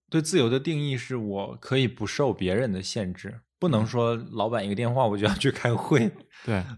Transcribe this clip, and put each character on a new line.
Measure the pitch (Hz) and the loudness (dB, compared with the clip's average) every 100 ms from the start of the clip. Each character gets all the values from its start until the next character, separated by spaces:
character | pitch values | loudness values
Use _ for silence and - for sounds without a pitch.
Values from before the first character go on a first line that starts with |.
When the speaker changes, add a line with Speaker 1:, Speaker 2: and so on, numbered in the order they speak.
| _ | _
Speaker 1:
对 | 160 | -2
自 | 156 185 | 2 2
由 | 117 | 4
的 | 131 | 2
定 | 147 156 147 | 0 -2 -2
义 | 131 | -4
是 | 120 127 | -4 -6
我 | 107 98 104 123 | -4 -4 -6 -10
可 | - 131 | -2 2
以 | 127 | 2
不 | - 104 | 0 -6
受 | - 143 | 0 0
别 | 101 92 | 2 0
人 | 95 127 | 0 0
的 | 92 | -2
限 | 92 - 95 | -4 -4 -4
制， | 90 95 113 _ _ | -6 -10 -14 _ _
不 | 180 | 2
能 | 120 110 | 2 2
说 | 120 117 117 117 | 2 2 0 -6
老 | 113 104 | -2 0
板 | 117 | 0
一 | 101 | -2
个 | |
电 | 101 120 | -2 0
话 | 123 123 | 2 2
我 | |
就 | 101 104 | 2 2
要 | |
去 | 95 139 | 2 0
开 | - 123 | 0 0
会。 | 113 - 151 110 | 0 2 4 4
Speaker 2:
嗯。 | - - - - | -2 -18 -14 -4
对。 | 104 90 | -2 -2